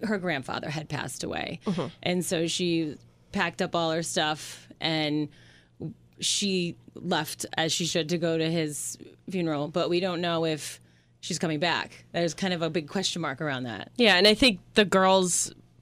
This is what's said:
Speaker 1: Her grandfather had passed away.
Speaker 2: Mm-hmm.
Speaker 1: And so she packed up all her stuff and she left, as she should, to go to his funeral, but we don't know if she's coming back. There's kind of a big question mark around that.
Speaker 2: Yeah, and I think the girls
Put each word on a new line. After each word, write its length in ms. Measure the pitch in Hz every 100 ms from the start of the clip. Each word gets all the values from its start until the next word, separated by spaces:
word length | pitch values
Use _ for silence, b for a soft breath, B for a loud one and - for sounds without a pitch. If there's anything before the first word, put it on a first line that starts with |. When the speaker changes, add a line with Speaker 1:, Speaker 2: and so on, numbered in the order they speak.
Speaker 1:
Her 160 | 214 208
grandfather 500 | 180 143 - - -
had 200 | 151 147
passed 360 | 147 - -
away. 360 | 87 - - 170
Speaker 2:
Mm-hmm. 220 | - 175 160 -
Speaker 1:
And 220 | - 180
so 220 | 165 170 165
she 500 | - 180 165 156 - - _ _
packed 300 | 202 175 -
up 120 | 180
all 180 | 170 165
her 100 | 160
stuff 640 | 160 - 156 156 - - - -
and 480 | 160 160 151 151 147 b b b b - 165 - _ -
she 560 | - - 202 185 175 - -
left, 520 | - 175 175 156 - - -
as 160 | 160
she 140 | - 165
should, 220 | 180 156
to 80 | 170
go 180 | 170 165
to 120 | 160
his 480 | 170 156 143 - - - - -
funeral, 380 | 180 165 147 147
but 200 | 175 151
we 100 | 175
don't 200 | 185 170
know 240 | 175 165
if 360 | 165 156 - - b b b _
she's 180 | - 165
coming 200 | 170 156
back. 440 | 170 135 - - -
There's 220 | - 170
kind 180 | 156 190
of 80 | 180
a 80 | 165
big 180 | 165 147
question 340 | 202 180 180
mark 180 | 160 135
around 240 | 156 131
that. 260 | 127 104 - -
Speaker 2:
Yeah, 200 | 226 180
and 100 | 208
I 80 |
think 260 | 214 262 190 -
the 100 | -
girls 680 | 196 190 190 190 185 - - - - _